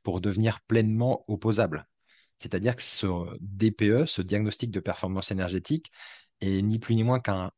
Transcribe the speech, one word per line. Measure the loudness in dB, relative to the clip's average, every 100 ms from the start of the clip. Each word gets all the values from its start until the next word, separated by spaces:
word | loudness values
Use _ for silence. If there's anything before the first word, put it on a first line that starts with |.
pour | -4 -2
devenir | 0 2 2 0 2
pleinement | 4 4 2 2 0 -2
opposable. | -2 0 2 0 -2 -12 _ _ _ _ -14
C'est-à-dire | -4 0 0 0
que |
ce | -2 0 0 -2 -6 -10
D | -10 2 2
P | 4 2
E, | 4 2
ce | -2
diagnostic | -2 0 0 -2 -4
de | -4
performance | -4 -4 -4 -2 -2
énergétique, | -2 -2 -2 -2 -2 -4 -20 -20 -20 _ -6
est | 0 2
ni | 2 0
plus | 2
ni | 2
moins | 4 2
qu'un | 0 -2 -4